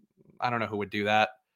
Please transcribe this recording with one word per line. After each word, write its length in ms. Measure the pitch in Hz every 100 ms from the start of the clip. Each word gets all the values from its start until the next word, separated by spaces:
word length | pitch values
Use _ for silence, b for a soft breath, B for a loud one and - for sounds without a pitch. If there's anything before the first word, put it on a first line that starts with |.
| _ _ _ -
I 80 | 123
don't 120 | 120
know 60 | 107
who 120 | 104
would 120 | 98
do 140 | 104
that. 240 | 104 107 107 - _